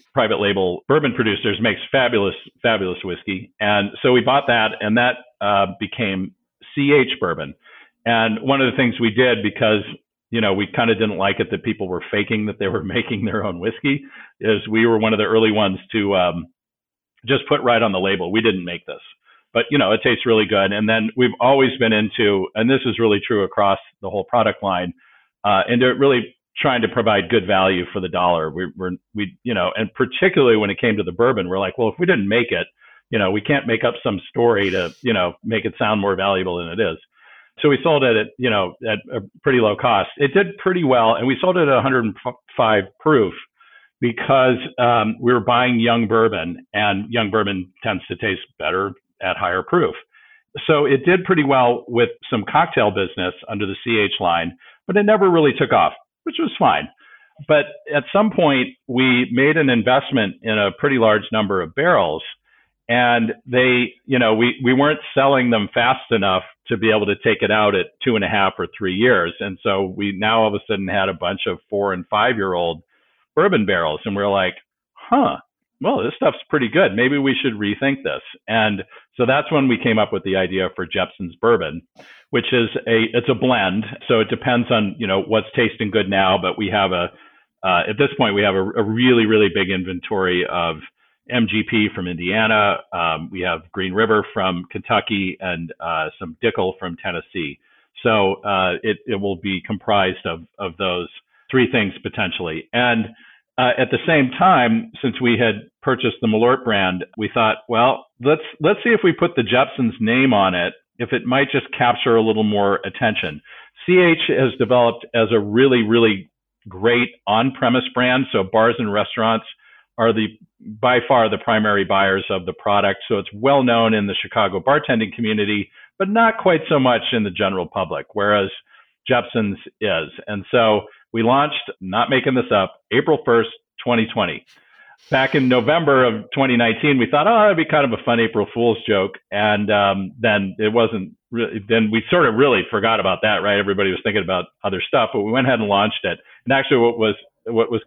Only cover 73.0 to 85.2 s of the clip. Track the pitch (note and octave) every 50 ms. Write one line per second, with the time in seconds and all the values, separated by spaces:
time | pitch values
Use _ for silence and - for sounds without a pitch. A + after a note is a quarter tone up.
73 | _ _ _ _ _ _ _ - - G3+ A2+ A#2+ G#2 F#2+ G2 E2+ E2+ D#2 D2+ D2+
74 | - G#2+ G2 G2+ G2+ G2+ G2 G2 F#2 F#2 - - - _ _ _ _ _ _ -
75 | - - A#3+ C#4 B3 - - - - _ _ _ _ _ _ _ C3+ G3 C#4 D#3+
76 | G2 C3 - - - D#3 - - - - - D3 B2 G#2+ A2 E3+ F#3+ A2+ F#2+ A2
77 | B2 C3 C#3+ C#3+ C3+ C3+ B2+ - - C3+ A2 G2+ G#2 G2+ G#2 - C3+ C#3 C#3 C3+
78 | - E2 C#2 C2+ - - - - _ - A2 A2+ G#2+ G#2+ G#2 F#2+ F#2+ - - -
79 | - _ _ - B2 A#2 C3 D3 D3 - D#3+ C#3+ C3+ C3 A#2 G#2 - B2 A2 A2
80 | G#2 - A2 F#2+ - G2 F#2+ F#2+ F#2 F2 F#2 F#2 F#2 F2 - - F2+ D#2 - F#2+
81 | F2+ - - - F#2+ E2+ F2 - - A2+ A#2 G2 E2+ D2+ D2+ E2 - _ _ -
82 | - - - - _ _ - A#2+ A2+ - C3 B2 A#2 G#2+ - C3+ - - A#2 A2+
83 | A2+ A2+ - B2 A#2 - C3 - C#3 B2+ B2+ A2+ G2 F#2 F#2 G#2+ G#2+ G#2 B2+ -
84 | - - B2 A2 A2 - B2 - - B2 B2 A#2+ A#2 - B2 A2 G#2+ G2 - -
85 | A#2 F#2+ F#2+ G2